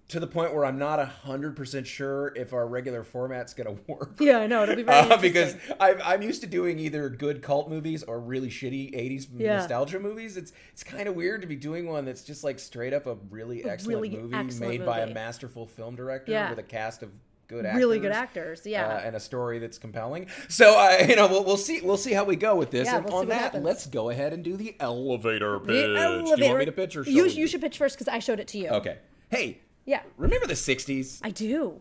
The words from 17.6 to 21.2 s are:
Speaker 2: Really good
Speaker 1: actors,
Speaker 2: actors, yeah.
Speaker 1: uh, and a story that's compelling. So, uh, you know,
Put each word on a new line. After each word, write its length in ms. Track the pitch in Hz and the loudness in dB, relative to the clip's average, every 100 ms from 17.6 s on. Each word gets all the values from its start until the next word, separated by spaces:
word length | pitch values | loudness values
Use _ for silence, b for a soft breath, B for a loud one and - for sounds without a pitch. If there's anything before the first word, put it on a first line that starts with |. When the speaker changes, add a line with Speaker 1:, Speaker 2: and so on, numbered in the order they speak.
| 220 247 | -2 2
Speaker 2:
Really 240 | 240 220 | 2 2
good 120 | 196 | 0
Speaker 1:
actors, 460 | 214 247 180 160 165 | -4 -6 -10 -10 -12
Speaker 2:
actors, 60 | 208 | -6
yeah. 160 | 208 110 | -4 -2
Speaker 1:
uh, 140 | 107 | -4
and 100 | 110 110 | -6 -8
a 40 | |
story 400 | - 127 120 117 | -8 -6 -6 -6
that's 180 | 113 - | -8 -12
compelling. 500 | 110 110 117 165 190 B B | -12 -10 -8 -8 -12 B B
So, 260 | - 214 214 | 8 10 10
uh, 260 | 196 185 175 | 8 8 8
you 100 | |
know, 100 | 220 | 8